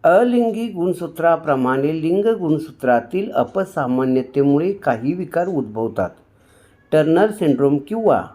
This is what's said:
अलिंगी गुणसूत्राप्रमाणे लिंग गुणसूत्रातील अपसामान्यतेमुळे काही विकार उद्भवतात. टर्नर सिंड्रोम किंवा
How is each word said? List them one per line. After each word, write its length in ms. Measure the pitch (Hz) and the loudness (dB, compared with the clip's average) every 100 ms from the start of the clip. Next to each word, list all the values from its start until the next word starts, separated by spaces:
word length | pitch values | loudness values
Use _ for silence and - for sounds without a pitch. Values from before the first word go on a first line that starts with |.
अलिंगी 640 | 165 185 247 240 226 214 233 | 6 4 4 2 0 -2 -6
गुणसूत्राप्रमाणे 1300 | 180 175 175 165 - 170 165 156 135 127 135 143 160 | -2 -2 -2 -8 0 2 2 0 0 2 0 0 -2
लिंग 240 | 160 185 214 | 0 0 0
गुणसूत्रातील 1040 | 220 170 151 - - 147 120 - 180 208 | 0 0 -2 -4 -4 2 2 0 -6 -2
अपसामान्यतेमुळे 1400 | - 120 190 190 - 127 127 131 127 127 143 139 143 180 | -2 -2 -4 -4 -4 -2 0 0 0 -2 0 2 2 0
काही 400 | 196 147 113 131 | -2 -2 -2 -4
विकार 340 | 180 180 165 180 | -4 -4 -4 -2
उद्भवतात. 600 | 165 107 107 113 - 90 - _ _ _ _ _ _ _ | -4 -6 -6 -4 -4 -6 -8 _ _ _ _ _ _ _
टर्नर 400 | 156 151 165 214 | 0 2 2 2
सिंड्रोम 460 | 208 165 131 139 143 | 0 0 2 2 0
किंवा 480 | 143 226 214 117 95 | -2 -2 2 2 -2